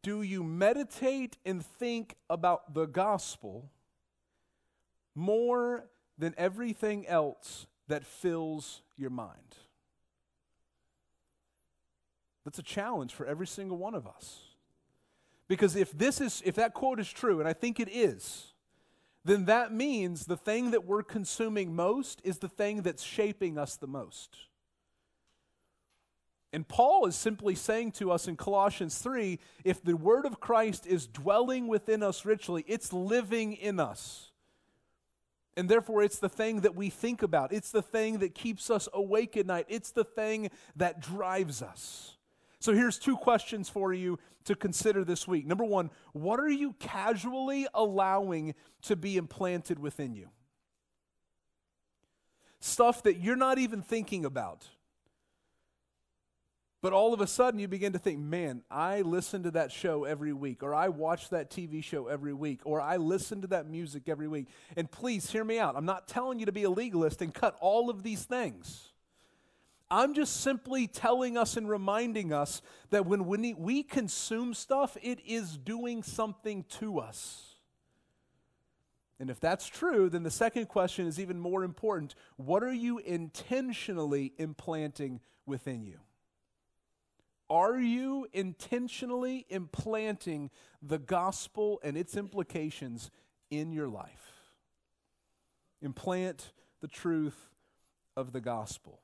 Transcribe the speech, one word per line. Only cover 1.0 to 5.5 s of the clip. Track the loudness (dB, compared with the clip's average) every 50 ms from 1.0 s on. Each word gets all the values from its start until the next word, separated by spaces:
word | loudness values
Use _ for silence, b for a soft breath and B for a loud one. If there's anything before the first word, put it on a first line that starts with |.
| 0 0 0 0 -4 -6 -8 _ _
and | -4 -4 -4 -4
think | -10 -8 -6 -4 -2 -2 -2 -4 -8 -14 _ _ _
about | -2 2 4 2 2 2 -2 -6 -2
the | -2 -2
gospel | 0 2 2 2 4 2 0 0 -6 -12 -12 -12 -12 -12 -12 -16 -16 _ _ _ _ _ _ _ _ _ _ _ _ _ _ _ _ _ _ _ _ _ _ _ _ _ _ _ _ _
more | -4 0 2 2 4 4 4